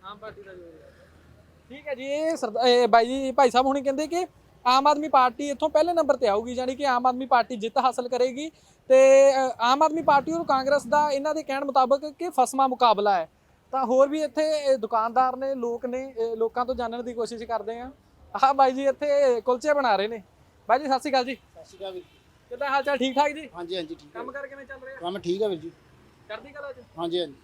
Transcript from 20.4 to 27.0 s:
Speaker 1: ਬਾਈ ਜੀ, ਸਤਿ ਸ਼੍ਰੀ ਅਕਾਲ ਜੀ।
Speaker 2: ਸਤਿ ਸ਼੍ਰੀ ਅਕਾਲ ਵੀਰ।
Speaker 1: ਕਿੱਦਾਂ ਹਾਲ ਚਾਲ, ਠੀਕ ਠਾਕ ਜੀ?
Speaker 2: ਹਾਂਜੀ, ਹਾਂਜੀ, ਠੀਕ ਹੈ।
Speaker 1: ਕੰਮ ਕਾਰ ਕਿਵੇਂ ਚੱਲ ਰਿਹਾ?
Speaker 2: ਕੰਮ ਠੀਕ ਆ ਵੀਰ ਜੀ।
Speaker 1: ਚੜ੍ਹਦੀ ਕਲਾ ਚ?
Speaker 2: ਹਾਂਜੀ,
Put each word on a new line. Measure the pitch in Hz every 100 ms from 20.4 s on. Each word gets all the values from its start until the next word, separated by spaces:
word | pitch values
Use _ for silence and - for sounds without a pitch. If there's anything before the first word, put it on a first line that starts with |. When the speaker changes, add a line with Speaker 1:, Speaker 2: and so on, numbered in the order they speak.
| _ _ -
Speaker 1:
ਬਾਈ | 247
ਜੀ, | 294
ਸਤਿ | 262
ਸ਼੍ਰੀ | 302
ਅਕਾਲ | 262 247
ਜੀ। | 262
Speaker 2:
ਸਤਿ | _ 175 160
ਸ਼੍ਰੀ | 185
ਅਕਾਲ | 392
ਵੀਰ। | 185 175 _ _ _ _
Speaker 1:
ਕਿੱਦਾਂ | 247 285
ਹਾਲ | 277
ਚਾਲ, | 277 277
ਠੀਕ | 254 254
ਠਾਕ | 294
ਜੀ? | 294 294 170
Speaker 2:
ਹਾਂਜੀ, | 175 185
ਹਾਂਜੀ, | 160 -
ਠੀਕ | - 220
ਹੈ। |
Speaker 1:
ਕੰਮ | 233
ਕਾਰ | 269 277
ਕਿਵੇਂ | 277 269
ਚੱਲ | 269
ਰਿਹਾ? | 262 -
Speaker 2:
ਕੰਮ | 170 196
ਠੀਕ | 175 185
ਆ | 214
ਵੀਰ | 175
ਜੀ। | 160 _ _ _ _ _ _
Speaker 1:
ਚੜ੍ਹਦੀ | 220 277
ਕਲਾ | 285 285
ਚ? | 254 233
Speaker 2:
ਹਾਂਜੀ, | 156